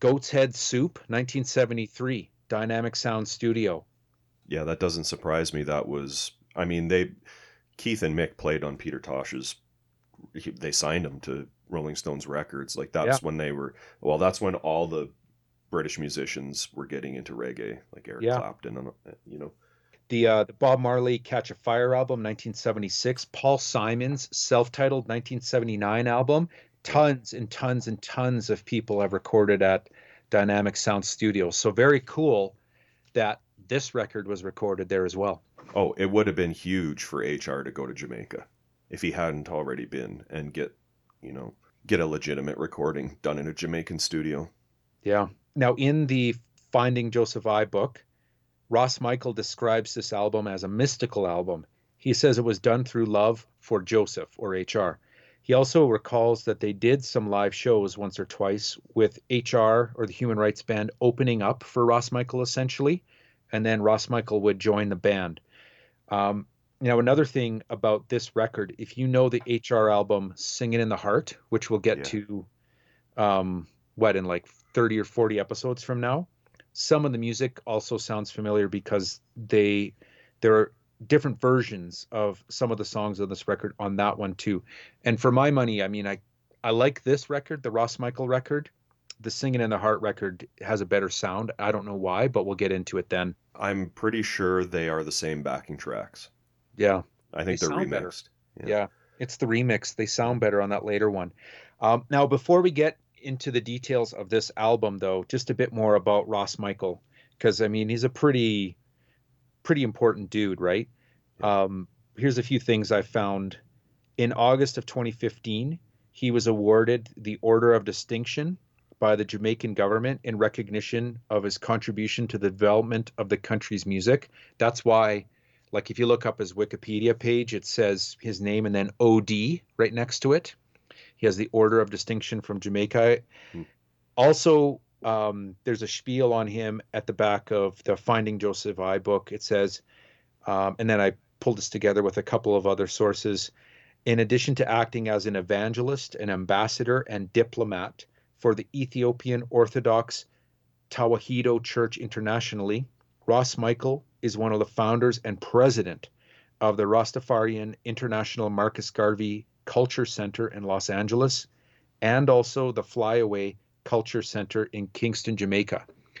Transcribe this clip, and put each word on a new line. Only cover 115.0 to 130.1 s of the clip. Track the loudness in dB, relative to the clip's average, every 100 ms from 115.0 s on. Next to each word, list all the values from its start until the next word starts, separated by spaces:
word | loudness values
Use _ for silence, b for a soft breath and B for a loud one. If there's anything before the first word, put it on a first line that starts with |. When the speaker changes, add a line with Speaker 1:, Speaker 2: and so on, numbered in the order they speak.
| -6
Speaker 1:
fifteen, | -4 -6 -6 -6 -4 -4 -8 _ _ _
he | -4 0
was | 2 2
awarded | 2 6 6 6 2 -2 -14
the | -10 -4
Order | 4 6 6
of | 6
Distinction | 2 -8 -6 -6 -4 -4 -4 -6 _ _ _ _
by | 2 2
the |
Jamaican | 0 -2 -2 -2 -4
government | 0 2 2 0 -4
in | -6 0
recognition | 0 0 -6 -6 -4 -4 -4 -8 _
of | -2
his | -2 -6
contribution | -2 -2 -2 -4 -4 -4 -4
to | -2
the | -2
development | 2 4 4 2 -2 -4 -6
of | -2
the | -2
country's | -2 -6 -4 -6
music. | -2 -2 2 2 0 b b b
That's | 0 2
why, | 4 4 4 0 -6 _ _ _ _
like, | -6 -6
if | -2
you | 2
look | 2
up | 2 -4
his | -8
Wikipedia | -4 -4 -4 -6 0 2 2
page, | 2 0 0
it | -6 -6
says | 0 0 0 -4 -8
his | -10 -6
name | -2 0 0
and |
then | 0 -2 4
O | 6 6
D | 4 -2 0 -2 -6 0
right | 0
next | 0 -6